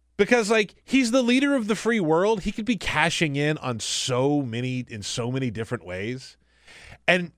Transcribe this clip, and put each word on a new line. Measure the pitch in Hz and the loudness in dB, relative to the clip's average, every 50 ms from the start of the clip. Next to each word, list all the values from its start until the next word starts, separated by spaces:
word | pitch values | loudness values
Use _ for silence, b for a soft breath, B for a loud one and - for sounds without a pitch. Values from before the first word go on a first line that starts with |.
| _ _ _ - | _ _ _ 0
because, | 202 - 247 240 220 190 | 2 4 4 2 4 2
like, | 226 220 214 - - _ _ | 2 2 2 0 -4 _ _
he's | - - 269 262 226 | 0 2 2 2 4
the | 226 269 247 | 4 2 4
leader | 233 247 262 277 285 285 | 4 4 4 4 2 2
of | 269 214 202 | 0 0 -2
the | 220 | -2
free | - - 220 240 220 | -2 0 0 0 2
world. | 180 151 160 165 190 214 226 196 | 2 2 2 2 4 2 0 0
He | - 196 | -2 -6
could | - - 214 | -6 -4 -2
be | 233 240 180 | -2 -2 -2
cashing | - - - 151 156 165 - - 175 151 139 | -2 -2 0 2 2 2 2 0 0 0 0
in | 143 147 151 156 - | 0 0 0 0 -2
on | - 131 120 107 | -4 -6 -6 -6
so | - - - - - - 123 123 131 143 147 147 139 | -6 -6 -6 -4 -4 -2 0 0 2 2 2 0 -2
many, | 120 110 120 123 127 127 127 123 - | -2 -4 -4 -4 -4 -4 -6 -6 -8
in | 120 107 | -10 -10
so | 98 - - - 117 120 | -10 -8 -6 -6 -6 -4
many | 127 135 135 123 | -4 -4 -4 -4
different | 98 110 113 - 123 107 82 | -4 -6 -6 -6 -8 -8 -8
ways. | 90 90 92 101 113 123 131 - - - B B B B B B B B B B B B B B - | -10 -8 -6 -6 -6 -8 -8 -12 -16 -20 B B B B B B B B B B B B B B 2
And | 175 185 175 165 - | 2 2 2 -2 -8